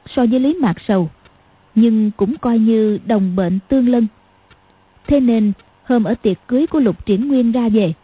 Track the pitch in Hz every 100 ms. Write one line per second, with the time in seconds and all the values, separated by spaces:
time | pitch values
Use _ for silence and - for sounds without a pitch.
0 | - 277 233 254 269 359 226 165 - 196
1 | 160 - _ _ _ _ _ 220 233 220
2 | 208 - 202 320 247 226 220 220 214 202
3 | - 214 185 185 175 190 - 269 240 240
4 | 220 - _ _ _ - _ _ _ _
5 | - 285 247 226 208 190 _ _ - 240
6 | 190 233 208 180 - 247 330 311 226 175
7 | - 196 285 262 233 240 233 214 175 160